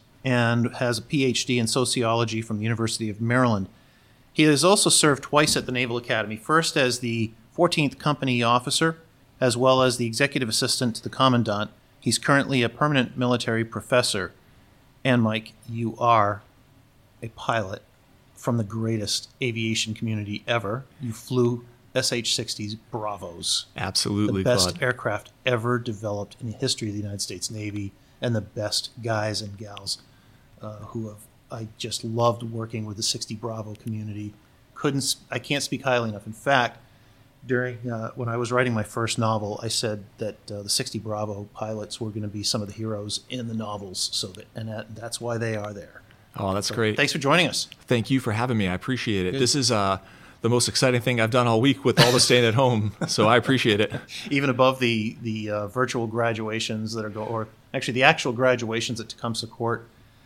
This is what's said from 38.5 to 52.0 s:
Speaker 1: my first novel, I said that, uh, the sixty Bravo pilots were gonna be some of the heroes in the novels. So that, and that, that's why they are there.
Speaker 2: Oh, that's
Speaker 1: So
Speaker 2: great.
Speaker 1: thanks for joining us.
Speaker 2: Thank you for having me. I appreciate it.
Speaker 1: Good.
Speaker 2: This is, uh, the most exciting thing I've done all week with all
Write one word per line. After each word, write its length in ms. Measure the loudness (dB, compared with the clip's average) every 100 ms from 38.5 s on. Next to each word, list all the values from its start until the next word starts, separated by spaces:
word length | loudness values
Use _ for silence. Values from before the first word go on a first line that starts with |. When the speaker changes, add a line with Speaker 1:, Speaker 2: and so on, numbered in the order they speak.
| 2 2
Speaker 1:
my 100 | 2
first 360 | -2 -2 -2 0
novel, 400 | 0 0 -2 -6
I 60 | -4
said 380 | -2 -2 -4 -10 -8
that, 180 | -8 -8 -12
uh, 120 | -10
the 80 | -4
sixty 300 | -2 -2 -6
Bravo 500 | -6 -4 -4 -6 -10
pilots 460 | -8 -8 -6 -8 -8
were 120 | -8
gonna 180 | -6 -8
be 140 | -6
some 180 | -2 -2
of 80 | -4
the 40 |
heroes 520 | -6 -6 -6 -6 -10 -8
in 200 | -8 -6
the 40 |
novels. 560 | -6 -6 -8 -10 -6 -6
So 140 | -4 -8
that, 180 | -10 -16 -12
and 140 | -8
that, 260 | -8 -10 -12
that's 240 | -12 -8
why 180 | -6 -4
they 200 | -2 -4
are 160 | -6
there. 280 | -10 -14 -20 -20 -20 _ -6
Speaker 2:
Oh, 160 | -2
that's 140 | -2 -2
Speaker 1:
So 80 | 0
Speaker 2:
great. 200 | 0 2
Speaker 1:
thanks 160 | 0
for 80 | 0
joining 300 | 2 4 2
us. 180 | 0 -6 -12
Speaker 2:
Thank 280 | 0 0 2
you 120 | 0
for 100 | 0
having 260 | -2 0 0
me. 120 | 0
I 40 |
appreciate 520 | -2 -4 -4 0 0 0
it. 80 |
Speaker 1:
Good. 80 | 0
Speaker 2:
This 140 | 0 2
is, 140 | 2
uh, 280 | 2 2 0 -4 -20 -20 -4
the 60 | 2
most 200 | 2 2
exciting 320 | 2 2 2
thing 180 | 2 2
I've 120 | 2
done 140 | 4 4
all 140 | 6
week 240 | 4 4
with 160 | 2
all 120 | 4